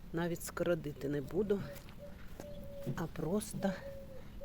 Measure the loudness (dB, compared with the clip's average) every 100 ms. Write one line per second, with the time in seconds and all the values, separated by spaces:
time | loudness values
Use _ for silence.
0 | -2 2 2 0 -2 2 4 4 2 -2
1 | 0 2 2 4 6 4 2 -6 -8 -10
2 | -10 -8 -8 -8 -6 -6 -6 -4 -2 0
3 | 0 0 2 2 2 2 2 2 -4 -6
4 | -6 -8 -8 -6